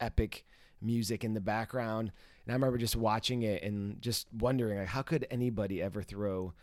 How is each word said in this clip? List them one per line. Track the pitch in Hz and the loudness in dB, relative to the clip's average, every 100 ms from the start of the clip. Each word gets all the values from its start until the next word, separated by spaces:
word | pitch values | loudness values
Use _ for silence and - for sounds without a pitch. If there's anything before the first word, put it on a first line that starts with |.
epic | 120 - 110 - - - - - | 0 2 2 -2 -16 -20 -20 -8
music | 107 117 104 113 | 0 0 2 0
in | 113 | 0
the | 110 | 0
background. | 98 107 113 131 113 110 113 - - - - | 0 -2 -2 -2 -2 -2 -2 -6 -20 -16 -4
And | |
I | 123 | 2
remember | 135 123 | 2 2
just | 117 120 | 0 2
watching | 110 110 - 123 | 4 2 2 0
it | 113 95 | 2 0
and | 98 104 101 104 | 0 -2 -2 -4
just | 120 113 - | -2 -2 -4
wondering, | 113 120 131 117 101 | 0 2 4 2 0
like, | 95 | -2
how | 120 | -2
could | 135 117 - | 0 0 0
anybody | 123 123 110 101 95 | 0 0 0 0 0
ever | 95 104 | -2 -4
throw | 92 101 104 95 92 - | -6 -4 -2 -2 -4 -8